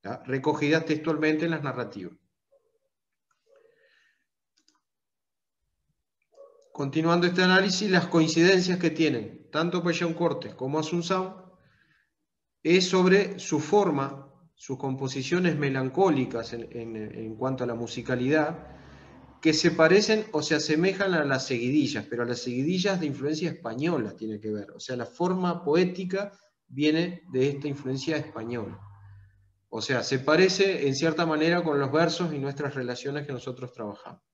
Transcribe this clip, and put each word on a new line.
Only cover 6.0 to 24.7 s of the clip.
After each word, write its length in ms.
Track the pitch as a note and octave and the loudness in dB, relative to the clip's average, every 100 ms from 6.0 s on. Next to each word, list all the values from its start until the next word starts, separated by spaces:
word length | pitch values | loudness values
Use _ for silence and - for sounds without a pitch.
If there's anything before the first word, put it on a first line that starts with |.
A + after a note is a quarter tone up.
| _ _ _ _ - _ _ | _ _ _ _ -20 _ _
Continuando 540 | - C#3 D3+ E3 F3 F3 | -6 -4 0 2 4 2
este 160 | F3+ | 2
análisis, 480 | F3+ F#3 G3 F#3 G#3+ | 4 6 4 0 2
las 160 | F#3 - | 2 2
coincidencias 720 | E3+ D#3 D#3+ F3 F#3+ F3+ F3 | 2 4 4 6 6 2 0
que 140 | E3 | -2
tienen 580 | D#3 D#3 B2 G#2 - - | 2 0 0 -6 -14 -8
tanto 320 | D3+ E3+ F3 | -2 -2 0
Paixão 300 | E3+ E3 E3+ | -2 0 -2
Cortes 400 | D#3+ E3+ D3 G#2+ | 0 -2 -2 -8
como 240 | - C3+ D3+ | -8 -4 -2
Asunción 580 | D#3 F3 E3 F#3+ F#3+ - - _ _ _ _ _ _ _ _ _ _ _ | -2 -4 0 -2 -2 -10 -20 _ _ _ _ _ _ _ _ _ _ _
es 260 | D#3 F3+ F#3 | 4 4 4
sobre 520 | F#3+ F3+ G3 F#3 - | 4 6 6 4 -6
su 200 | - D3+ | -4 -4
forma, 720 | - G#3 F#3+ C#3 C3+ C3+ - _ _ | 2 2 4 0 -4 -8 -18 _ _
sus 240 | _ - C3+ | _ -10 -6
composiciones 800 | C3+ C3 C3 C#3 B2+ F3 F3+ D3 | -6 -4 -6 -6 -2 0 2 0
melancólicas 960 | C#3+ C3 C3 B2+ F#3+ C#3+ B2 A#2+ A2+ | 0 0 -2 2 4 4 0 -4 -8
en, 160 | A#2+ A#2 | -10 -10
en, 240 | A#2+ A#2 A2 | -10 -10 -8
en 400 | G#2+ A2 A2 A2 | -10 -10 -10 -4
cuanto 280 | C3 C3 | -4 -2
a 40 | B2 | -4
la 80 | A#2 | -4
musicalidad, 1000 | A#2 - A2+ B2 B2+ D#3 D3+ E3+ - - - - - - - - | -6 -8 -4 -2 2 2 2 -4 -14 -20 -20 -20 -20 -20 -20 0
que 120 | D#3+ | 2
se 180 | D#3 E3+ | 4 2
parecen 540 | D#3+ D#3+ F#3+ G#3 A3 G#3+ | 6 6 8 6 0 0
o 80 | D#3 | -4
se 140 | C#3 D3+ | 0 -2
asemejan 580 | - D#3 F#3 F#3+ G3 | 2 2 2 2 0
a 100 | E3+ | 2
las 240 | C#3+ C3 - | 2 0 -2
seguidillas, 580 | B2 B2 D3 B2+ G#2+ G#2+ | -2 0 2 0 -2 -6
pero 140 | A#2 | -4
a 20 | - | -4
las 140 | B2 | -4
seguidillas 600 | B2+ B2 D3 F#3 G3 F#3+ | -4 -2 0 0 0 0
de 60 | D3+ | -2
influencia 440 | B2+ C#3 D#3 E3+ | -4 -4 -2 -4
española 640 | - A#2 A2+ D#3+ D#3+ G#2+ - | -6 -8 -4 -2 0 -4 -6
tiene 200 | A2 G#2+ | -8 -8
que 140 | G#2+ | -6
ver. 200 | G#2+ G2 | -8 -8